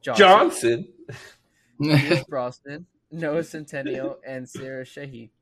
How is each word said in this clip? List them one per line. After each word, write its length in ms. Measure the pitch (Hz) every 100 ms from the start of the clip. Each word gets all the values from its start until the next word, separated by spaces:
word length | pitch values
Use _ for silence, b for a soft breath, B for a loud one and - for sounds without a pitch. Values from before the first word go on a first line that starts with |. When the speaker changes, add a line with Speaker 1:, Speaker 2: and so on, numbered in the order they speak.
Speaker 1:
Johnson, 240 | - 117 190
Speaker 2:
Johnson. 600 | 202 339 - 117 - 185 _ - B B B _ _ _ _
Speaker 1:
Pierce 420 | 147 151 143 170
Speaker 3:
<laughs> 60 | -
Speaker 1:
Brosnan, 560 | 143 123 - 139 147 175 _ _
Noah 300 | 160 160 156
Centineo, 760 | 165 160 147 143 139 131 131 - -
and 220 | 131 127
Sarah 380 | - 135 131 127
Shahi. 460 | - 143 123 113 _